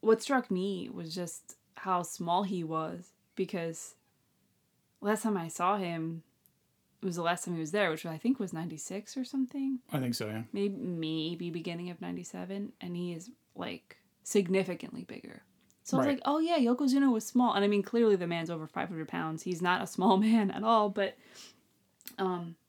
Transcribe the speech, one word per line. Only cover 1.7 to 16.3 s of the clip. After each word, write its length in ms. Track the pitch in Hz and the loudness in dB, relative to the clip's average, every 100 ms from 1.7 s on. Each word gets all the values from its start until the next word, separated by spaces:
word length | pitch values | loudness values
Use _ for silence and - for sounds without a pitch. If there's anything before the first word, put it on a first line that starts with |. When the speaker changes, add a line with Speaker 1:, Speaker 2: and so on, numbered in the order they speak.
| - | -12
Speaker 1:
how 260 | 190 180 | -2 0
small 400 | 170 - 170 175 | 0 -6 0 2
he 200 | 196 185 | 2 -2
was, 480 | 160 160 160 175 180 _ _ - | -2 -2 -2 -6 -14 _ _ -4
because 600 | 180 190 165 165 - - _ _ _ _ _ _ _ _ _ _ | -4 -2 -4 -6 -12 -18 _ _ _ _ _ _ _ _ _ _
last 220 | 202 214 | -2 0
time 140 | 226 202 | 0 -2
I 100 | 165 | -4
saw 300 | - 180 208 | -2 0 0
him, 460 | 180 170 160 165 - _ _ _ _ _ _ _ | -2 -4 -4 -6 -12 _ _ _ _ _ _ _
it 40 | 196 | -4
was 100 | 170 | -2
the 80 | |
last 220 | 165 175 - | 0 0 -2
time 80 | 170 | -4
he 40 | |
was 100 | 156 | -2
there, 180 | 196 190 | 2 2
which 140 | 160 175 | 0 -4
I 120 | 160 | -4
think 220 | 233 262 | 0 0
was 120 | 190 | 0
ninety-six 640 | 160 170 160 - 190 202 - | -4 -6 -8 -8 -10 -8 -8
or 80 | |
something. 560 | 254 277 254 277 269 262 _ | -4 -2 -2 -2 -2 -4 _
Speaker 2:
I 80 | 147 | -2
think 160 | 127 120 | -2 -2
so, 120 | 110 | -4
yeah. 160 | 110 107 | -6 -6
Speaker 1:
Maybe, 240 | 202 202 196 | -2 -2 -2
maybe 760 | 185 170 160 160 160 170 175 | -6 -4 -4 -2 -4 -4 -6
beginning 400 | 165 165 170 175 | -6 -6 -6 -8
of 120 | 170 | -8
ninety-seven, 720 | 180 175 180 185 180 196 202 - | -8 -8 -10 -10 -8 -8 -8 -10
and 140 | 180 175 | -8 -4
he 180 | 175 | -4
is, 160 | 170 180 - _ - | -6 -12 -20 _ -10
like, 420 | 175 90 _ - _ _ | -8 -8 _ -20 _ _
significantly 840 | - 208 185 190 185 175 - - 180 | 0 2 4 2 0 -6 -10 -12 -12
bigger. 380 | - - - _ _ _ _ | -14 -14 -20 _ _ _ _
So 120 | - 262 | -2 2
I 40 | |
was 60 | 262 | 2
Speaker 2:
Right. 60 | 269 | 2
Speaker 1:
like, 40 | |
"Oh, 120 | - | 2